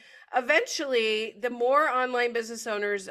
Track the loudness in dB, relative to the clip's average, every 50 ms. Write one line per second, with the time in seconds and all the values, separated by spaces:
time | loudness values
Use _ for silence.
0 | -20 -20 -20 -20 -14 -4 -2 0 2 4 2 2 2 0 -2 -4 -2 0 0 2
1 | 2 2 0 -2 -2 -6 -8 -6 -6 -6 -2 0 2 4 4 4 4 4 2 0
2 | 0 0 0 0 0 0 0 -4 -6 -6 -8 -10 -6 -6 -4 -2 -2 -2 -2 -2
3 | -4 -8